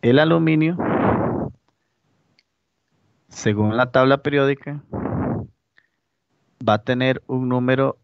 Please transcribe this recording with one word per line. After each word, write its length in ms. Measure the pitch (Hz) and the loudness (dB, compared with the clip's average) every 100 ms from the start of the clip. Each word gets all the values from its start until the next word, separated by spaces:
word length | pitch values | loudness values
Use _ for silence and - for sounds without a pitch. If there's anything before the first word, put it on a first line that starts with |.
El 160 | 233 147 | 4 4
aluminio, 580 | 156 170 160 156 156 175 - - - - - - - - _ _ _ _ _ _ _ _ _ _ _ _ _ _ _ _ _ | 4 2 2 2 0 -2 -4 -2 0 0 -2 -4 -8 -12 _ _ _ _ _ _ _ _ _ _ _ _ _ _ _ _ _
según 480 | - 113 104 107 110 | -6 -2 0 0 0
la 160 | 123 | 0
tabla 260 | 131 131 139 | 2 4 2
periódica, 640 | 147 143 139 139 - 147 - - - - - - - _ _ _ _ _ _ _ _ _ _ _ 113 | 0 0 0 -2 -8 -14 -12 -8 -6 -4 -4 -6 -10 _ _ _ _ _ _ _ _ _ _ _ -2
va 60 | |
a 80 | 104 | -2
tener 400 | - 123 131 131 _ | 0 0 0 -2 _
un 200 | 131 127 | -6 -2
número 500 | 123 123 131 135 - | -2 0 0 0 -4